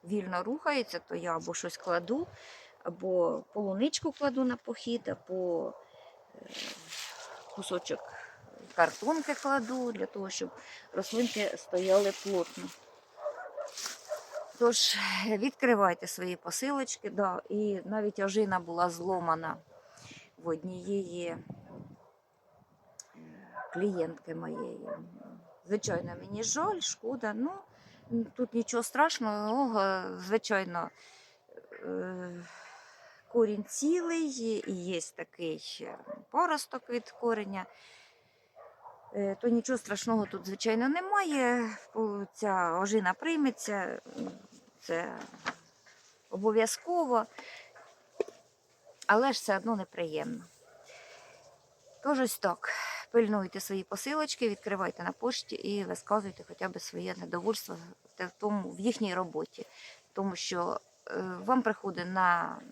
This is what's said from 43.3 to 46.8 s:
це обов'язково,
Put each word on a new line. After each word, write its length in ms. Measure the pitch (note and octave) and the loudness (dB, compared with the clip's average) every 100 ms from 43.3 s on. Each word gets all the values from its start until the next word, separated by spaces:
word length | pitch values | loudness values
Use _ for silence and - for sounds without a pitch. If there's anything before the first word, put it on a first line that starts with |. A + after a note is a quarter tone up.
| D#4+ C#4 A#3 - G#3 F3+ - - - F#3+ F3+ - - - _ | 4 4 2 -4 -2 -2 -6 -10 -8 -8 -10 -20 -20 -20 _
це 380 | - E3 E3+ B1 - - - - - _ - - - _ _ | -4 -4 -2 -8 -12 -8 -8 -8 -18 _ -20 -20 -20 _ _
обов'язково, 960 | F#3+ G#3 A3 A3 - | 0 4 6 4 0